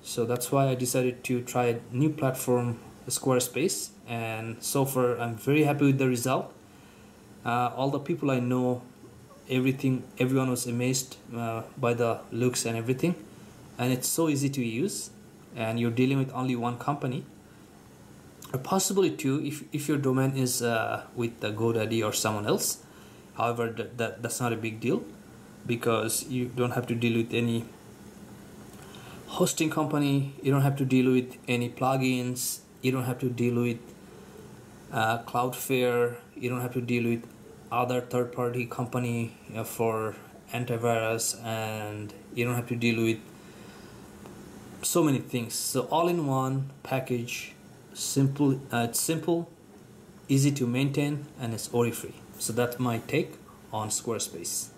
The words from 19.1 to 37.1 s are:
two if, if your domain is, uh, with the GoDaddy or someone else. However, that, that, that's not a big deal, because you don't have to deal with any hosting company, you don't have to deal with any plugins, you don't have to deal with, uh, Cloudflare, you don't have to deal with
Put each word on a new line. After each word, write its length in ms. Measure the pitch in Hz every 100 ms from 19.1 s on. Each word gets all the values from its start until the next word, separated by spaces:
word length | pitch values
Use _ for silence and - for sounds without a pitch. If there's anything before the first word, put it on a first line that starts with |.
two 320 | - 139 139
if, 220 | 147 - -
if 160 | 151 139
your 80 | 143
domain 400 | 135 131 135 135
is, 260 | 127 -
uh, 440 | 117 113 107 110 - 123
with 240 | 117 -
the 100 | 107
GoDaddy 540 | 107 117 113 107 113
or 80 | 107
someone 340 | 104 110 107 110
else. 380 | 196 - - - - - - - -
However, 340 | 117 120 117
that, 280 | 113 104 123
that, 240 | 110 101
that's 160 | 117 -
not 140 | 123
a 40 | 110
big 220 | 110 110
deal, 240 | 117 202 - - - - - - -
because 600 | 120 117 113 110 - -
you 180 | 127 123
don't 180 | 123 123
have 140 | 120 117
to 60 |
deal 220 | 117 117 113
with 160 | 113
any 320 | 117 117 117 - - - - - - - - - - - - - - - - -
hosting 420 | - 180 - 156
company, 640 | 160 143 147 143 139 139 -
you 100 | 135
don't 100 | 139
have 140 | 135 139
to 80 |
deal 260 | 131 131 127
with 280 | 127 123 - -
any 220 | 120 120
plugins, 880 | - 127 135 127 127 123 123 - - - -
you 100 | 127
don't 120 | 127
have 140 | 123 123
to 100 | 131
deal 320 | 120 120 120
with, 160 | 120 117 - - - - - - - - - - -
uh, 260 | 123 110 120
Cloudflare, 960 | - 123 127 127 - 131 123 120 120 120 -
you 140 | - 123
don't 120 | 123
have 100 | 123
to 80 | 127
deal 240 | 120 120
with 200 | 117